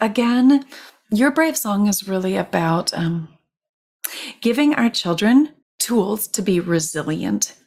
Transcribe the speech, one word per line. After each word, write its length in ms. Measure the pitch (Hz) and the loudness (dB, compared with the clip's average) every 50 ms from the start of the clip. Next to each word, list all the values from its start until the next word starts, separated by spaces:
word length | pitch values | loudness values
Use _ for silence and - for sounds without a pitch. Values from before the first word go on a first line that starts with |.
again. 640 | 226 214 208 247 240 240 240 247 254 262 285 277 277 - - - - - - _ _ - 214 | -2 -2 0 0 0 2 2 4 4 6 4 4 2 -2 -14 -20 -20 -20 -20 _ _ -4 0
Your 180 | 208 254 294 | 2 2 2
brave 260 | 277 311 320 320 285 | 2 2 0 0 0
song 300 | - - 214 202 202 208 | -2 -4 -2 0 2 2
is 220 | 208 196 - - 196 | 2 0 0 -4 -4
really 280 | 190 185 185 185 190 | -4 -2 -2 -2 -2
about, 560 | 196 180 - - 180 165 165 165 175 175 - - | -2 -2 -2 -2 0 0 2 0 0 0 -2 -4
um, 360 | 170 170 165 170 165 160 - - _ _ _ _ _ _ _ _ _ _ _ _ _ - - - - - - - _ | -4 -2 -2 -4 -4 -8 -10 -14 _ _ _ _ _ _ _ _ _ _ _ _ _ -12 -12 -12 -12 -14 -16 -10 _
giving 340 | - 233 240 269 294 294 - | -2 -2 0 2 2 2 2
our 160 | - 233 233 | 2 0 0
children 640 | - - - 175 170 165 202 220 247 277 302 302 - _ _ _ _ - | 0 -2 -2 -2 -2 0 2 4 4 4 4 2 -2 _ _ _ _ -8
tools 480 | - - 240 226 185 202 214 214 - - | -4 -2 0 0 0 0 -2 -4 -6 -6
to 140 | - - 185 | -6 -4 -2
be 160 | 202 185 175 | 0 0 0
resilient 960 | 180 170 170 165 160 - - 156 143 147 156 175 - - - - - - - _ _ | 0 0 0 0 -2 -2 -6 -6 -6 -4 -4 -4 -4 -2 -2 -2 -4 -6 -8 _ _